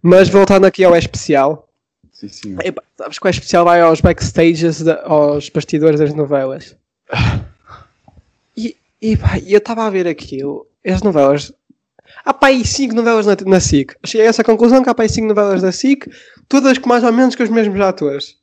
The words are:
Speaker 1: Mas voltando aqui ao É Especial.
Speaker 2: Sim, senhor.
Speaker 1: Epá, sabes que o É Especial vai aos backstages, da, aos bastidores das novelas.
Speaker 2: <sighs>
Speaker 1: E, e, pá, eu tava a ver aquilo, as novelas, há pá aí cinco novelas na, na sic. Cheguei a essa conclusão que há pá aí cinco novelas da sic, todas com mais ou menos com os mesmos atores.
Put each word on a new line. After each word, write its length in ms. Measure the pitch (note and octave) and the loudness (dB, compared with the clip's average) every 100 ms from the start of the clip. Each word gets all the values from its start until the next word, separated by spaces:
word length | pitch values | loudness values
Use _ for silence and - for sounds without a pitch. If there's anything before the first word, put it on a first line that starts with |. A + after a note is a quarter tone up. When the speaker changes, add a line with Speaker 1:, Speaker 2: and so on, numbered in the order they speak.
Speaker 1:
Mas 260 | F3 F#3 F3+ | 6 4 6
voltando 380 | G3 F#3+ G3 | 4 4 4
aqui 180 | F#3+ F#3+ | 2 2
ao 120 | F#3 | 2
É 40 | E3+ | 2
Especial. 680 | E3 - - C#3+ C#3 D3+ _ _ _ _ _ | 0 -10 -2 0 0 -4 _ _ _ _ _
Speaker 2:
Sim, 160 | _ G2+ | _ -20
senhor. 360 | - G#2+ F#2 | -18 -14 -8
Speaker 1:
Epá, 160 | F#3 - _ _ | -8 -10 _ _
sabes 220 | B2+ - | -16 -6
que 60 | |
o 20 | G3 | -4
É 40 | |
Especial 320 | F3 - F3+ | -4 -2 2
vai 160 | E3+ F3 | 4 4
aos 200 | E3+ D#3+ | 4 4
backstages, 800 | F3+ E3 - - E3 D#3+ E3 D#3+ | 0 0 -4 0 0 0 -4 -2
da, 220 | D#3+ D#3 | -4 -4
aos 440 | - D3+ D3 D3 - | -2 0 0 -2 -6
bastidores 500 | D#3+ - D#3 D#3+ D3+ | -8 -4 0 0 2
das 140 | D3+ | -2
novelas. 640 | D3+ C#3+ C#3 C3+ C3+ - _ _ _ _ | -2 -4 -4 -4 -10 -18 _ _ _ _
Speaker 2:
<sighs> 440 | A#2 A#2 - - _ _ - _ _ _ _ _ _ _ | -4 -2 -4 -10 _ _ -20 _ _ _ _ _ _ _
Speaker 1:
E, 200 | - A3+ - _ _ | -12 -12 -12 _ _
e, 160 | A3 A3 | -4 0
pá, 220 | - F#3+ F3+ | 0 -2 0
eu 120 | G3+ | 0
tava 240 | G#3 A3+ | 0 -6
a 40 | A3 | -4
ver 180 | F#3+ F3 | -2 -4
aquilo, 600 | D3+ - C3+ C#3 - - _ | -6 -12 -10 -10 -12 -18 _
as 160 | F#3+ F#3 | -4 -2
novelas, 500 | G#3 D#3 C#3 C#3+ - _ _ _ _ _ _ - | 0 2 2 2 -4 _ _ _ _ _ _ -8
há 80 | - | -6
pá 140 | C#4 C#4 | 0 2
aí 160 | C4 | 2
cinco 280 | G#3+ - C4 | -2 -4 -2
novelas 320 | A3 A#3 A3+ | -2 0 0
na, 100 | G#3 F#3+ F#3+ | 0 -2 2
na 120 | F#3 | 2
sic. 360 | E3 C#3+ C3+ _ | 2 -2 -2 _
Cheguei 220 | - A3+ A3 | -6 2 2
a 20 | |
essa 140 | A3+ | 2
conclusão 400 | A3+ A3 A#3 C4 | 0 2 4 4
que 60 | B3+ | 2
há 40 | |
pá 100 | A#3+ | -2
aí 60 | A3 | -2
cinco 180 | - A3 | -2 -2
novelas 340 | G#3 G3+ F#3 | 0 0 0
da 100 | F#3 | -2
sic, 360 | F3+ C4+ C#4 - - _ _ _ | -2 -2 -2 -4 -20 _ _ _
todas 300 | C4+ C4 C4 | 0 2 0
com 100 | B3 | 0
mais 160 | A#3+ | 0
ou 80 | A#3 | 2
menos 240 | A#3 C4 | 2 0
com 60 | B3 | 0
os 60 | A3+ | -2
mesmos 300 | A3+ G#3 G3 | 0 -2 0
atores. 560 | G3 F#3 D3 C#3 - _ | -2 -2 -6 -6 -12 _